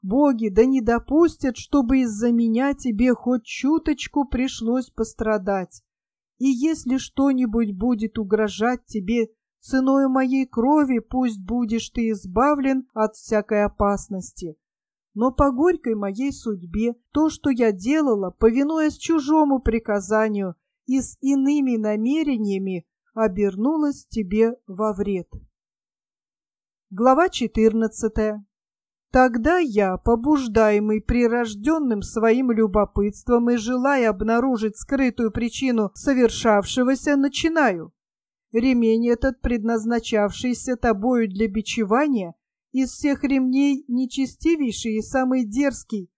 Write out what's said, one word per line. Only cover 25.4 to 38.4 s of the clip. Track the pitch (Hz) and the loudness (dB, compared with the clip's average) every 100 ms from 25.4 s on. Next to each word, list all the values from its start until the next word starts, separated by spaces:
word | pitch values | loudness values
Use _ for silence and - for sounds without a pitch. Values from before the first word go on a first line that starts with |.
| - _ _ _ _ _ _ _ _ _ _ _ _ _ _ | -20 _ _ _ _ _ _ _ _ _ _ _ _ _ _
Глава | 185 247 262 359 | 0 2 4 2
четырнадцатая. | - 233 - 220 220 220 - 226 214 214 214 202 _ _ _ _ _ _ | 0 -4 2 2 4 -2 -2 -4 -2 -4 -4 -14 _ _ _ _ _ _
Тогда | 262 254 233 233 359 | 4 4 4 2 2
я, | 311 208 196 185 | 2 2 0 0
побуждаемый | - 233 254 294 247 214 220 208 214 214 | 0 0 2 2 2 2 4 4 2 -2
прирожденным | - 240 240 240 233 208 220 320 277 214 | 0 2 2 2 -2 -4 0 0 0 -2
своим | 190 233 226 233 262 | -4 0 2 2 2
любопытством | 220 220 196 202 - 202 202 - 240 240 | 2 2 2 0 0 -2 -4 0 2 2
и | 240 | 0
желая | 214 254 262 277 226 | -2 -2 0 2 0
обнаружить | 196 214 233 262 240 214 208 | 0 0 0 2 0 -2 -6
скрытую | - 269 262 226 226 | -4 0 0 0 -4
причину | 220 233 - 269 233 202 - | -2 -4 -2 -2 0 -2 -2
совершавшегося, | - 262 233 - 233 208 196 - 247 262 - 285 | 0 4 2 2 2 2 2 0 2 2 2 2
начинаю. | 277 277 330 320 269 175 160 _ _ _ _ _ | 2 0 -2 2 0 0 -8 _ _ _ _ _